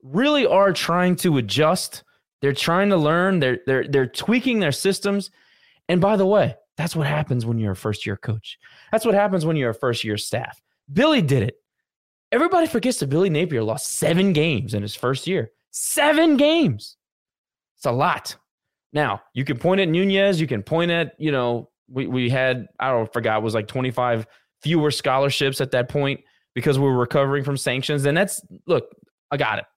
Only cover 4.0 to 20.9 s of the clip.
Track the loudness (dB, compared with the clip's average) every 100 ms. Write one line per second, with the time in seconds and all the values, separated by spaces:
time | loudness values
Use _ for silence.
4 | 0 -4 0 0 0 0 0 0 -2 -2
5 | -2 -4 -6 _ _ _ _ _ -2 2
6 | 2 2 4 4 2 -2 _ -8 -6 -2
7 | -2 -2 -2 -2 -2 -2 -2 -2 -4 -4
8 | -6 -8 -6 -8 -8 -20 -20 -20 -4 -2
9 | 2 2 2 0 0 0 -2 -2 -2 -2
10 | -4 -4 -4 -6 -6 -14 _ _ -6 0
11 | 2 4 2 0 0 -6 _ _ _ _
12 | _ _ _ 0 2 2 2 0 -2 -2
13 | -2 0 2 0 0 -2 -2 -4 -6 -2
14 | 0 2 2 2 2 0 -2 -4 -6 -4
15 | -4 -2 -2 -4 -4 _ _ -10 -6 0
16 | 2 4 4 4 4 4 2 -2 -10 _
17 | _ _ _ _ _ _ _ _ -2 0
18 | 0 0 -6 -18 _ _ _ _ _ -2
19 | -2 -4 _ -6 -4 -2 0 2 2 2
20 | 2 2 2 2 0 -4 -2 -2 0